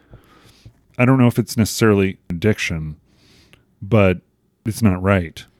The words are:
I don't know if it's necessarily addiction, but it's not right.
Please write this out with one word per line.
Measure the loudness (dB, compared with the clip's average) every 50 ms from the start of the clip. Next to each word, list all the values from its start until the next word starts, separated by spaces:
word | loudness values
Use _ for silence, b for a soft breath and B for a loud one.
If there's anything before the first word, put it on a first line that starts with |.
| b b b b b b b b b b b b b b b b b _ _
I | -2 0
don't | 2 4 4
know | 2
if | 2 2 0
it's | -4 -4 -2
necessarily | -2 -2 -2 -2 0 2 2 4 2 0 -2 -4 -8 _ -10
addiction, | -8 -4 -2 -2 -2 -2 -4 -8 -8 -8 -8 -10 -14 -16 _ b b b b b b b b b b b b b b -14
but | -6 0 2 2 4 2 2 -2 _ _ _ _ _ _ _ _ -10
it's | -10 -4 0
not | 0 0 0 0
right. | 0 0 0 0 -2 -6 -12 -18 -20 _ _